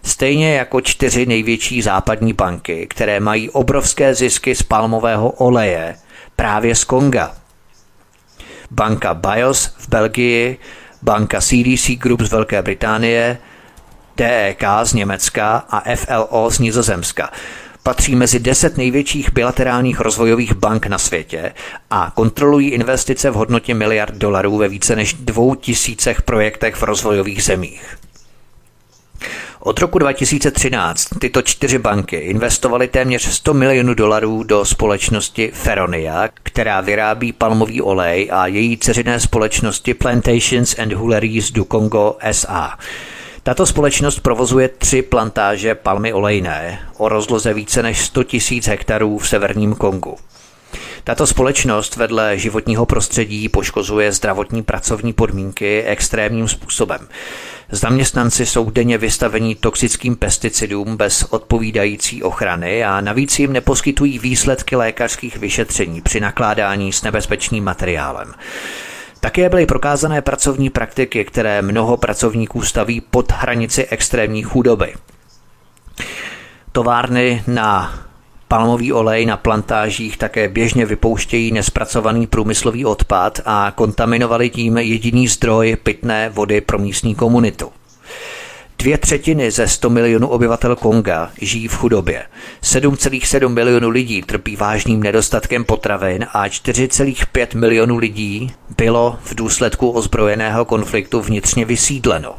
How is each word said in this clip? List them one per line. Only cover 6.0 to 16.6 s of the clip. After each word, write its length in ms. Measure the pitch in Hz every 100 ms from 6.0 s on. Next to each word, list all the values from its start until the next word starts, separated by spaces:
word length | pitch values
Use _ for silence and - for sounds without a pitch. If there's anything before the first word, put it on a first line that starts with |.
| _ - - -
právě 380 | 113 107 117
z 100 | 113
Konga. 500 | - 131 139 127 78 - _ _ _ - _ _ _ _ _ _ - - -
Banka 440 | 117 110 107 98
bios 600 | 85 95 107 127 - - -
v 100 | -
Belgii, 720 | 110 110 - 120 117 120 131 - - - -
banka 380 | - 107 107 101
C 240 | - 123
D 140 | 120 127
C 180 | - 123
Group 240 | 127 120
z 100 | 107
Velké 320 | 110 110 101
Británie, 760 | 92 95 110 110 117 117 117 123 - - - - - - _ -
D 320 | 117 120 98
E 60 |
K 300 | 95 101 104
z 100 | 117
Německa 680 | 117 98 95 - - 107 113 -
a 120 | 104 110
F 140 | 123 -
L 180 | 117 110
O 200 | 120 113
z 80 |
Nizozemska. 720 | 113